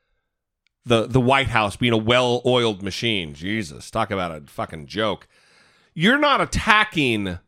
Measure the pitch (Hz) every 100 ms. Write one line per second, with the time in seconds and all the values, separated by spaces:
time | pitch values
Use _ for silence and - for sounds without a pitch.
0 | _ _ _ _ _ _ _ _ 117 113
1 | 110 127 123 135 123 117 104 - 123 113
2 | 110 123 123 120 123 123 117 95 98 -
3 | 117 104 78 71 90 110 82 64 - 110
4 | 107 98 87 78 71 - 107 80 69 95
5 | 110 87 _ _ _ _ _ _ _ -
6 | 190 285 294 247 170 - 214 214 208 165
7 | 131 110 98 90